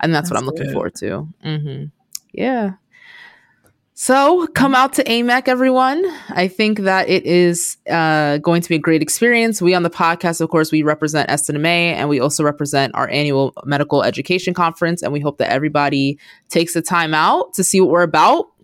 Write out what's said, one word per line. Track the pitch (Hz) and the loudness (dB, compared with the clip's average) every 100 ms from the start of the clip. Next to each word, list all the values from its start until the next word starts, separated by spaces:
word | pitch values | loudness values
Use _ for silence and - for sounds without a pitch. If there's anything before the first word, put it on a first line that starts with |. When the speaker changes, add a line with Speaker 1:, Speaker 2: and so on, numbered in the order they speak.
Speaker 1:
and | 165 | 0
that's | 156 175 | 0 0
what | 113 | -4
Speaker 2:
That's | |
Speaker 1:
I'm | 127 | -4
looking | 156 139 | -6 -6
Speaker 2:
good. | |
Speaker 1:
forward | - 87 - | -6 -6 -8
to. | 98 95 156 - | -8 -8 -10 -12
Mm-hmm. | - 156 147 135 147 - _ - _ | -8 -6 -8 -10 -14 -18 _ -20 _
Yeah. | - 233 254 202 190 _ _ - - - _ _ _ _ _ _ | -6 -4 -2 -4 -8 _ _ -20 -20 -20 _ _ _ _ _ _
So | - - 262 285 359 330 | -6 0 4 4 2 0
come | - 277 | 0 2
out | 262 262 | 2 2
to | 285 | 0
amec, | 269 233 240 247 262 | 0 0 0 0 0
everyone. | 254 262 254 262 302 381 302 - | 2 2 2 2 0 -4 -6 -8
I | - 185 | -2 -2
think | 185 214 214 | 0 0 0
that | 190 190 - | 0 0 2
it | 185 - | 0 2
is, | 175 175 175 - - - | 4 4 2 -4 -8 -4
uh, | 165 160 156 147 147 | 0 2 2 2 0
going | 156 170 | 0 0
to | 170 | 0
be | 165 | -2
a | |
great | 165 160 | 2 2
experience. | 156 - 240 233 226 214 | 0 0 2 2 0 2
We | 175 | 2
on | 180 | 2
the | 170 | 0
podcast, | - 165 170 175 165 | 0 0 0 -2 -2
of | 160 | 0
course, | 165 156 | 0 2
we | 156 | 2
represent | 151 151 151 151 - | 0 0 -2 -2 0
S | - - | -2 -2
N | 147 | -2
M | 165 | 0
A, | 170 170 | 2 0
and | 151 147 | -2 -2
we | 143 | 0
also | 139 - | 0 0
represent | 151 147 143 139 135 | -2 -2 -2 0 0
our | - 131 | -2 -2
annual | 143 147 135 135 - 135 | -2 0 0 -2 -4 -4
medical | 143 147 143 | -2 0 0
education | 107 - 135 180 180 | 0 -2 -4 -4 -2
conference. | 180 165 - 170 170 | -2 -2 -2 -4 -2
And | - | -4
we | 147 | -4
hope | 147 - | -4 -2
that | - | -2
everybody | 131 151 151 143 139 139 143 - - - | -2 -2 0 0 0 -2 -4 -14 -20 -4
takes | 165 165 | -2 -2
the | 165 | -4
time | 165 175 160 | -2 -2 0
out | 156 175 269 - | 2 2 0 -2
to | - | -4
see | 180 190 | 0 2
what | 175 | 4
we're | 170 | 4
about. | 175 156 180 311 - _ | 2 4 4 4 -2 _